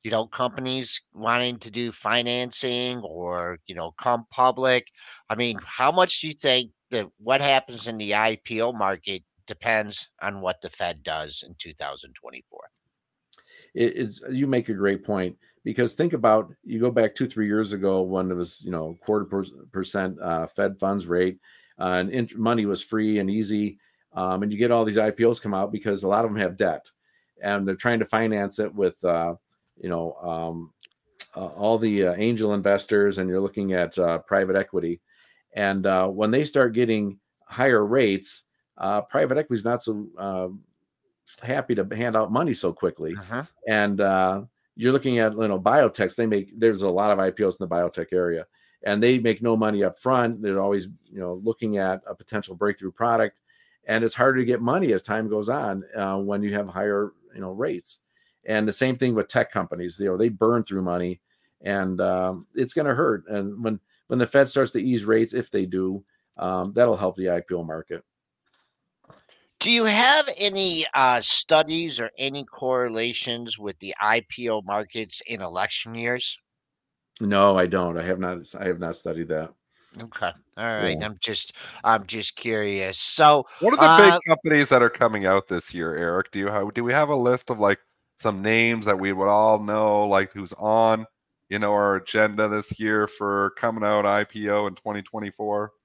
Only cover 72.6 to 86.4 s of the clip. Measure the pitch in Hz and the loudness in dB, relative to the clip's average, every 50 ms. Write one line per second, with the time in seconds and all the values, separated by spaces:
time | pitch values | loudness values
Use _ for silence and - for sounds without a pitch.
72.6 | 135 127 131 127 123 120 113 113 117 120 113 - - 127 117 117 120 117 107 107 | -2 0 0 0 0 -2 -2 -2 -4 -4 -4 -6 -6 -6 -8 -8 -8 -10 -10 -10
73.6 | 104 101 95 _ 98 98 - - 104 107 113 117 113 _ - - 123 117 110 107 | -10 -12 -10 _ -12 -12 -6 -2 0 2 2 0 -2 _ -12 -6 -4 -4 -4 -4
74.6 | 95 95 101 107 107 _ - 113 110 95 - - - - 117 101 98 85 85 92 | -4 -4 -4 -4 -4 _ -8 -10 -10 -8 -10 -12 -10 -10 -10 -10 -10 -8 -4 -4
75.6 | 101 107 - - - 117 113 117 117 120 123 123 123 - - _ _ _ _ _ | -4 -4 -4 -8 -8 -10 -10 -6 -4 -4 -4 -4 -4 -8 -8 _ _ _ _ _
76.6 | _ _ _ _ _ _ _ _ _ _ _ - 110 101 104 98 101 101 98 92 | _ _ _ _ _ _ _ _ _ _ _ -6 -2 2 4 6 6 6 6 4
77.6 | 90 87 98 95 90 87 82 85 85 90 92 90 95 90 90 87 85 - - - | 2 2 2 0 0 -2 -2 -4 -2 -2 -2 -2 -2 -6 -6 -8 -10 -14 -12 -6
78.6 | 98 92 87 85 90 82 82 - - 82 80 82 82 78 80 78 80 80 _ _ | -4 -4 -4 -2 -6 -8 -8 -8 -8 -8 -6 -6 -4 -4 -4 -4 -4 -8 _ _
79.6 | _ _ _ _ _ _ _ - 113 113 - - 104 87 - _ _ _ _ 101 | _ _ _ _ _ _ _ -20 -18 -16 -10 -6 -6 -6 -6 _ _ _ _ -8
80.6 | 113 117 113 107 101 - - 78 104 107 107 - - 113 104 - - - - - | -6 -4 -4 -2 -2 -4 -4 -4 -6 -8 -8 -8 -8 -6 -6 -8 -8 -10 -16 -18
81.6 | - - - - - 113 113 107 98 90 113 110 101 - - - - 120 110 107 | -20 -18 -16 -2 2 2 4 2 2 -6 -8 -8 -8 -8 -10 -8 -6 -4 -2 -2
82.6 | 104 101 101 98 95 95 95 - - - - - 156 151 151 143 127 - - - | -2 -2 -2 -2 -4 -4 -2 -2 -2 -2 4 8 8 8 8 6 2 -4 -8 0
83.6 | 156 170 180 - 160 156 165 180 208 190 - - - 165 160 151 - 160 156 147 | 2 2 6 8 8 10 10 12 10 10 8 6 2 0 0 0 2 2 4 4
84.6 | 139 - 139 123 120 113 - - 123 117 107 104 98 95 98 98 - - 92 85 | 6 6 6 6 6 4 4 2 2 2 2 2 2 4 4 4 2 0 -4 -4
85.6 | - - - 87 82 82 80 76 87 85 85 92 95 - - 101 | -4 -6 -8 -6 -4 -4 -4 -2 -2 0 0 -2 -2 -4 -4 -4